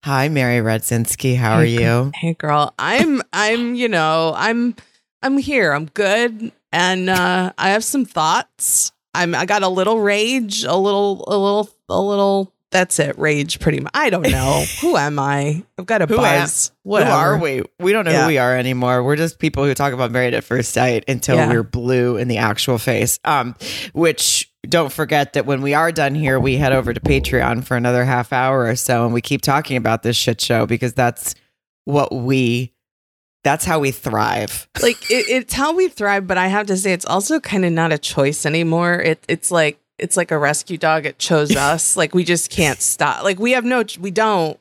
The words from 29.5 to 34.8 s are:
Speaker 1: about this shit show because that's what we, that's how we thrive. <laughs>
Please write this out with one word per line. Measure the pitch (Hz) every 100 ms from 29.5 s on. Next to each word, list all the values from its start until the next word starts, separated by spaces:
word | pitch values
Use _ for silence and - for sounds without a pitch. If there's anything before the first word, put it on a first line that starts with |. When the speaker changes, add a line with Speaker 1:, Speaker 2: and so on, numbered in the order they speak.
| 139 160 131
Speaker 1:
about | 113 113
this | 117 120
shit | - 113
show | - 113 113
because | 113 123
that's | 110 123 120 - - _ _ _ _
what | - 143 135
we, | 131 123 131 123 120 127 _ _ _ _ _ _ _
that's | 151 151
how | 185 160
we | 139
thrive. | 123 - 110 110 107 104 - -
<laughs> | -